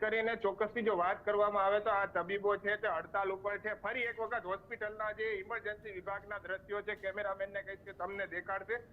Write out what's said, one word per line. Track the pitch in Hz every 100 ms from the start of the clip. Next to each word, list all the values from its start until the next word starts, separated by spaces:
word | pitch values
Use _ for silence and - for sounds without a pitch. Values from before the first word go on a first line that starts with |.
કરીને | 214 220 226 226
ચોક્કસથી | 196 190 214 185
જો | 214 185
વાત | 175 202
કરવામાં | - 208 208 202
આવે | 196 208
તો | 220
આ | 196 196
તબીબો | 180 175 202 202 202
છે, | 202 208
તે | 214
હડતાલ | 160 165 202 190
ઉપર | 190 202 202
છે. | 214
ફરી | 202 202 254
એક | 240 226
વખત | 226 233
હોસ્પિટલના | 180 190 - 233 214 214 214
જે | 214 220
ઇમરજન્સી | 202 202 233 208 208 220
વિભાગના | 185 185 196 202 202
દ્રશ્યો | 196 190 - 208
છે, | 202
કેમેરામેનને | 202 190 190 202 196 196 196
કહીશ | 190 196
કે | 196
તમને | 185 180 196 190
દેખાડશે. | 175 175 196 190 233 -